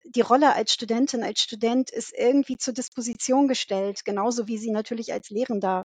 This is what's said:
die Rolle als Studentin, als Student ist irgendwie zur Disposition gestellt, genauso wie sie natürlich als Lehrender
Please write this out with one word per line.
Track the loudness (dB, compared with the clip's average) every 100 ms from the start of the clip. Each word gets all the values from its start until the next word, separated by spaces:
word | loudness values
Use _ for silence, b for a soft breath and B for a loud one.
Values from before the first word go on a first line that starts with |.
die | -6 2
Rolle | 4 6 6
als | 4 0
Studentin, | -2 -2 0 0 0
als | -4 -2
Student | -4 0 0 2 0
ist | -4 -8
irgendwie | 0 2 4 2 -2
zur | -6
Disposition | -6 -6 -6 -8 -6 0 4 4
gestellt, | 2 -2 -2 -2 -4
genauso | -4 -2 0 -2 -4
wie | -4
sie | -2
natürlich | -4 -4 -6 -6
als | -6 -6
Lehrender | -4 -2 0 0 -2